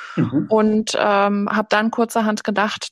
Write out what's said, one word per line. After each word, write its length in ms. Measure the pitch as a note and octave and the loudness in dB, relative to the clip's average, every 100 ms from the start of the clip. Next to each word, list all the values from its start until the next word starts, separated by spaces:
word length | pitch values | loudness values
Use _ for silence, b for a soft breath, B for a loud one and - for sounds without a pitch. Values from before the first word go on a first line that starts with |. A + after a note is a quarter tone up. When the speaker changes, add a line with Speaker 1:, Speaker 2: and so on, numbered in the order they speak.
| B - | B -2
Speaker 1:
Mhm. 320 | - C3 - | -2 0 2
Speaker 2:
und, 480 | A3 G#3+ G#3+ G#3+ - | 2 4 2 0 0
ähm, 500 | G#3 G3+ G3+ G3+ G3+ | 2 2 2 0 0
hab 200 | G#3 G#3+ | -2 0
dann 220 | G#3 A3+ | 0 0
kurzerhand 520 | A#3+ A3+ A#3 G#3+ G#3+ | 0 -2 0 0 -2
gedacht, 460 | - G3 G#3 - - | -2 -2 -2 -4 -8